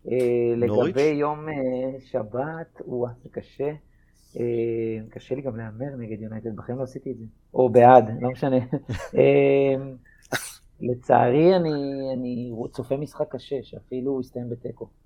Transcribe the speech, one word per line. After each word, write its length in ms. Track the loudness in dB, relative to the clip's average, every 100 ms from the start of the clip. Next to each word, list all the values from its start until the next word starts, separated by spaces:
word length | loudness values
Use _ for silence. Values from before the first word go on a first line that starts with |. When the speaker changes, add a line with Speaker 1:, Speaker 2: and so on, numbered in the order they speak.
| -2
Speaker 1:
אה, 20 | 0 2 2 0 0 2
Speaker 2:
נוריץ'? 200 | 2 2 2
Speaker 1:
לגבי 60 |
יום, 480 | 2 2 -2 -4 -8
אה, 40 | -4 -4 -4 -6 -8
שבת, 800 | -8 -6 -6 -6 -6 -8 -14 -16 -10
וואה, 260 | -6 -6 -8
זה 60 | -14
קשה. 400 | -14 -14 -6 -6 -6 _ _ _ _ _ -6
אה, 40 | -4 -2 -2 -2 -4 -6 -10
קשה 260 | -18 -8 -6
לי 60 |
גם 140 | -6 -8
להמר 380 | -12 -10 -10 -10
נגד 240 | -10 -10
יונייטד, 340 | -10 -10 -10 -10
בחיים 220 | -8 -8
לא 60 |
עשיתי 280 | -8 -10 -12
את 60 | -12
זה. 80 | -14 _ _
או 160 | 2 6
בעד, 400 | 10 12 10 8 -4
לא 80 | -4
משנה. 280 | -2 0 0 0 -8 -6
<laughs> 280 | -10 -4 2
אה, 580 | 4 6 4 4 2 -2 -6 -16 -20 _ _ -10 -10 -20 _ _
לצערי, 760 | -6 -6 2 4 4 4 4 4
אני, 140 | 0 -4 -6 -6 -6 -6
אני 340 | -6 -8 -8 -8 -10
צופה 240 | -10 -6 -6
משחק 280 | -6 -8 -8
קשה, 240 | -8 -8 -10
שאפילו 580 | -10 -20 _ -6 -4 -6
יסתיים 280 | -6 -10 -10
בתיקו. 400 | -10 -12 -14 -18 _